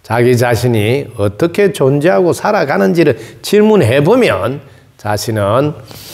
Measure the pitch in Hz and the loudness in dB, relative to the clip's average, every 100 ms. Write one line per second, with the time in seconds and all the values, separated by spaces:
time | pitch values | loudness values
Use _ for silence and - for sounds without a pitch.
0 | - 113 123 123 120 120 123 113 104 139 | -4 0 2 2 0 0 0 0 0 -2
1 | - - 104 101 170 170 202 - 135 143 | -6 -4 -4 -2 -4 0 -2 2 0 2
2 | 156 196 175 135 196 208 139 170 196 170 | 0 2 0 0 -2 -2 -2 0 0 2
3 | 147 113 - - - 202 214 208 117 135 | 2 0 -8 -16 0 2 4 4 4 2
4 | 151 254 190 95 107 143 - - _ _ | 2 2 2 0 -4 -6 -14 -20 _ _
5 | 104 104 - 107 101 120 147 147 - - | -6 -4 -4 -2 0 0 -2 -6 -18 -20
6 | - | -20